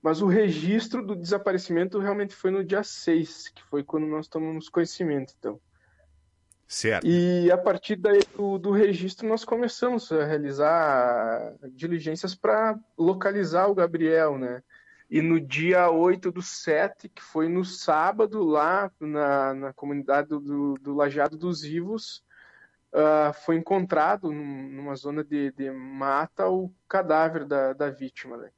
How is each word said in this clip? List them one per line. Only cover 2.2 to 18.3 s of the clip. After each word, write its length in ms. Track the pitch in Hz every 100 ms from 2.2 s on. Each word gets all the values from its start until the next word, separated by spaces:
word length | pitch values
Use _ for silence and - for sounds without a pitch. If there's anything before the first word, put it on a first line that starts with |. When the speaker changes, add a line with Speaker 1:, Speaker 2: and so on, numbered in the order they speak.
| 202
Speaker 1:
foi 160 | - 190
no 140 | 190
dia 180 | 180 190
seis, 680 | 208 - - 165 160 - -
que 140 | -
foi 200 | _ 147
quando 200 | 143 160
nós 220 | 156 151 151
tomamos 420 | 160 160 160 160
conhecimento, 640 | - 165 - 175 143 131 _
então. 220 | - 104 _ _ _ _ _ _ _ _ _ _ _
Speaker 2:
Certo. 400 | - 120 101 135
Speaker 1:
E 420 | 175 180 180 175
a 40 | 180
partir 380 | 180 185 -
daí 260 | 208 196 202 196 -
do, 220 | 202 196
do 140 | 185
registro 560 | 202 208 180 185 - 220
nós 160 | 220
começamos 680 | - 233 240 - 247 240 -
a 140 | 160
realizar 1300 | 147 151 147 139 151 165 156 135 123 120 113 117 110 - 135
diligências 600 | 131 165 170 151 165 190
pra 420 | 185 220 214 220 220 - -
localizar 680 | 170 190 202 202 175 165 196
o 80 | 196
Gabriel, 600 | 170 165 160 160 156 139
né? 240 | 127 127 _ - _ _ _
E 140 | 151
no 160 | 160 165
dia 500 | 143 135 165 180 175
oito 440 | 165 175 185 185
do 100 | 180
sete, 680 | 180 - - 151 196 - 202
que 140 | -
foi 260 | - 160 160
no 160 | 180
sábado, 760 | 185 - - 156 175 208 214